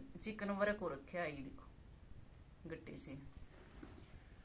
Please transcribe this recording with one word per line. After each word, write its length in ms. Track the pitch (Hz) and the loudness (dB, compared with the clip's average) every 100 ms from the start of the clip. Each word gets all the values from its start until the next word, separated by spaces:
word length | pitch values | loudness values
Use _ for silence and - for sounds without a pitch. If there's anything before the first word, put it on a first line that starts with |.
| - - | 0 -2
चिकन 320 | 214 208 202 | 0 2 4
वर्क 260 | 196 208 208 | 8 8 8
हो 80 | 175 | 4
रखा 300 | 139 - 175 | 2 0 4
है, 120 | 160 | 4
ये 120 | 143 | 2
देखो 1300 | 135 - - - - - - - - - - - 160 | -2 -6 -10 -12 -12 -12 -10 -8 -10 -12 -12 -8 -6
गट्टे 280 | 160 - 139 | -4 -4 -4
से। 220 | 151 139 139 - - - - - - - - - - - | -4 -4 -6 -8 -8 -10 -12 -10 -8 -8 -10 -10 -10 -12